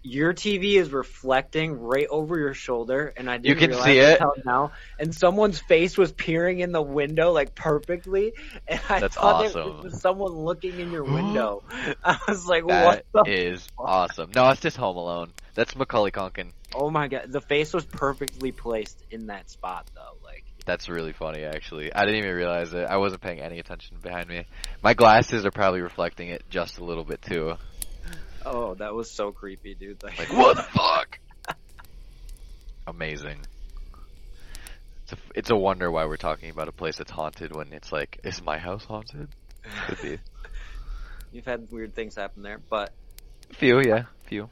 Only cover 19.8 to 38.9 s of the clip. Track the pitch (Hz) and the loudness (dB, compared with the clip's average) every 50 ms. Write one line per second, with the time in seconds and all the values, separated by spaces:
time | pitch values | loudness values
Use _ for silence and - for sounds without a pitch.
19.8 | - - - - - 60 - - - - - - - - - - - - - - | -12 -16 -20 -20 -20 -20 -20 -20 -20 -20 -20 -18 -18 -20 -18 -12 -6 -6 -4 -4
20.8 | - - 87 85 82 78 76 - 80 78 78 78 78 76 76 78 - - 80 78 | -6 -8 -6 -6 -6 -8 -8 -8 -8 -8 -8 -8 -8 -8 -8 -8 -10 -10 -10 -8
21.8 | 76 76 - - 101 101 107 107 104 98 90 87 87 87 87 87 85 82 87 87 | -8 -6 0 0 2 2 2 0 -2 -2 -2 -2 -2 -2 -2 -2 -4 -4 -4 -6
22.8 | 87 - 98 98 98 101 92 87 - 92 87 76 69 82 87 85 85 - 90 85 | -4 0 0 2 0 0 -2 -4 -10 -10 -10 -10 -10 -12 -10 -12 -12 -12 -14 -14
23.8 | - - - 87 - 90 87 87 85 85 87 87 87 - - - - - - - | -14 -16 -16 -14 -12 -8 -8 -8 -8 -8 -8 -10 -10 -12 -12 -12 -12 -12 -10 2
24.8 | - 107 117 117 120 110 107 117 123 - 127 113 98 101 - - 101 95 92 92 | 4 4 8 10 10 10 10 10 8 4 -2 0 0 -2 0 2 2 2 2 0
25.8 | 87 87 - - 87 87 - - 87 87 87 - - - 90 92 85 - - - | -4 -6 -4 -4 -4 -4 -4 -8 -10 -10 -10 -10 -10 -6 -4 -4 -4 -4 -8 -12
26.8 | 87 85 85 80 78 78 76 - - - 92 85 78 80 82 - - - - - | -8 -6 -6 -6 -6 -8 -10 -10 -8 -6 -4 -2 -2 -4 -6 -8 -10 -14 -10 -10
27.8 | - - - - - - - - - - - - - - 127 120 120 104 92 95 | -10 -10 -10 -10 -10 -10 -10 -10 -10 -10 -10 -10 -8 -6 -6 -4 -6 -6 -8 -8
28.8 | 104 107 107 117 113 - - - 104 101 98 - 101 98 95 92 - 101 98 - | -10 -8 -6 -8 -8 -8 -6 -6 -6 -6 -6 -10 -14 -14 -14 -14 -14 -16 -14 -14
29.8 | 98 98 101 - - 101 87 85 85 - - 247 262 523 - - - - - - | -14 -14 -14 -14 -14 -12 -8 -8 -6 0 6 8 8 8 8 6 0 0 0 2
30.8 | - 87 80 71 - - - - - - - - - - - - - - - - | 4 4 4 2 0 -2 -12 -20 -20 -20 -20 -16 -10 -10 -10 -10 -12 -20 -20 -20
31.8 | - - - - - - - - - - - - - - - - - - - - | -20 -18 -18 -18 -18 -18 -18 -18 -16 -16 -16 -16 -16 -18 -18 -18 -16 -18 -16 -14
32.8 | - - 82 85 80 78 76 73 73 73 73 71 69 - - - - - - - | -12 -12 -8 -8 -6 -6 -6 -8 -10 -10 -12 -12 -14 -16 -14 -14 -16 -14 -12 -14
33.8 | - - - - - - - - - - - - - - - - - - - - | -14 -14 -16 -18 -18 -18 -18 -20 -18 -18 -16 -16 -16 -14 -14 -14 -14 -14 -16 -18
34.8 | - - - - - - - - - - - - - - 117 104 95 98 95 90 | -18 -18 -18 -18 -14 -14 -16 -16 -16 -10 -8 -8 0 2 2 4 4 2 0 0
35.8 | 90 87 82 80 80 78 78 - - 82 78 78 80 82 78 78 78 78 76 - | -2 0 0 0 0 -2 -4 -4 -4 -4 -4 -4 -8 -12 -8 -8 -8 -8 -8 -6
36.8 | 82 80 76 - 76 - - - 78 78 76 - 82 80 80 76 76 71 76 76 | -6 -6 -6 -8 -12 -12 -8 -8 -8 -8 -8 -10 -12 -10 -10 -10 -12 -12 -14 -18
37.8 | - - 78 73 71 - - - - 107 92 - 90 80 78 78 85 87 95 110 | -12 -8 -6 -6 -6 -6 -10 -12 -10 -10 -10 -8 -6 -6 -6 -6 -6 -8 -10 -10
38.8 | - - | -10 -12